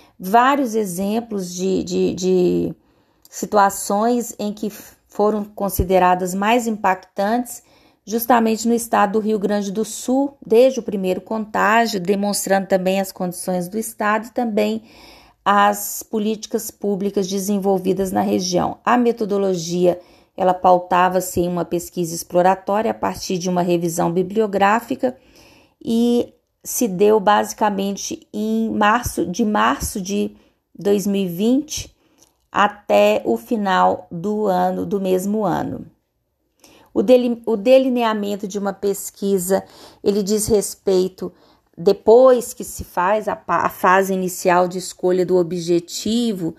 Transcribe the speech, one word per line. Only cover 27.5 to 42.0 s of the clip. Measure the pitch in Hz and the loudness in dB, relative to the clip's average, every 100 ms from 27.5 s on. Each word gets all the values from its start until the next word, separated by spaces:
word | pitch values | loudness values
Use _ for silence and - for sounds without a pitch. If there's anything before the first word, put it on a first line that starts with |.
| - 214 196 196 196 - - _ | -2 -2 -2 -4 -6 -10 -12 _
em | 208 220 220 226 | -6 -2 -2 -2
março, | 214 208 240 - - | 2 2 2 -2 -4
de | 180 180 | -4 -2
março | 214 208 226 277 - 214 | 0 0 0 -2 -4 -6
de | 185 202 208 - _ _ _ - | -4 -4 -4 -8 _ _ _ -6
dois | 190 202 | 0 0
mil | 202 196 | 0 -2
e | 185 | -2
vinte | 170 220 262 285 - - _ _ _ _ _ _ | -2 0 0 -2 -10 -12 _ _ _ _ _ _
até | - 208 - - 208 208 208 | 0 0 -2 0 4 4 2
o | 226 226 | -2 -4
final | - 226 196 180 185 190 - | -2 -4 0 2 2 0 -6
do | 170 196 214 208 | -8 -4 -2 0
ano, | 180 185 185 | 0 0 -2
do | 180 202 | -4 -4
mesmo | 190 185 202 214 | 0 0 0 -2
ano. | 196 147 - - - _ _ _ _ _ _ _ _ _ _ | -2 -2 -4 -10 -14 _ _ _ _ _ _ _ _ _ _
O | 220 | 0
deli-, | 202 254 247 233 | 4 6 4 -2
o | - | -4
delineamento | 220 214 262 262 247 226 214 202 202 202 | -2 4 4 4 0 -2 -2 -4 -6 -8
de | 196 | -6
uma | 196 | -6
pesquisa, | 190 202 190 - - 196 196 180 190 - - - - | -4 -4 -6 -10 -6 -2 0 0 -2 -2 -16 -20 -4
ele | 208 202 | -2 0
diz | 190 214 214 | 0 0 2
respeito, | 208 190 - - 185 185 - 180 - _ _ _ - | 0 0 -4 0 2 0 -4 -12 -12 _ _ _ -2
depois | 180 196 | 0 2